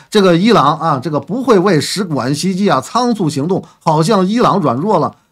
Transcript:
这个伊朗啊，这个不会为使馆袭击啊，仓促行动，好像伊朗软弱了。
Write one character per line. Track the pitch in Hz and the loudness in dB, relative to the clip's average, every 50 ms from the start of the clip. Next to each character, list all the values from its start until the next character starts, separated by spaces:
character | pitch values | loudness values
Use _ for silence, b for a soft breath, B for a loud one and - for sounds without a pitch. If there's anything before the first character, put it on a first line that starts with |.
| B B | B B
这 | - 214 190 | 0 2 4
个 | 190 170 | 4 4
伊 | 165 190 240 214 | 4 4 4 4
朗 | 165 131 143 160 160 | 4 4 2 0 0
啊， | 165 165 147 127 120 | -2 -2 -2 -2 -4
这 | 165 | -4
个 | 151 139 | -6 -6
不 | - - 185 262 254 | -6 -6 -8 -4 0
会 | 277 226 190 | 2 2 4
为 | 175 208 180 147 | 4 2 2 0
使 | 120 - - 175 220 | 0 -2 -6 -6 -6
馆 | 175 151 131 113 127 147 | -4 -4 -4 -2 -4 -4
袭 | 147 - 190 190 | -2 -2 -4 -2
击 | 180 208 196 | 0 0 0
啊， | 151 180 | 0 0
仓 | - - - 226 254 240 240 | -2 -2 -2 -2 0 0 -2
促 | - 190 147 | -2 -2 -4
行 | 143 139 135 175 | -2 -4 -4 -2
动， | 190 165 B B B B | -4 -4 B B B B
好 | B 175 156 156 | B 0 0 0
像 | 165 175 226 196 185 | 2 2 2 2 2
伊 | 185 220 247 | 0 0 0
朗 | 226 151 151 196 | 0 2 0 0
软 | 160 139 117 | 0 -2 -2
弱 | 127 160 214 208 165 | -2 -2 0 0 0
了。 | 139 113 - _ _ _ | 0 -2 -6 _ _ _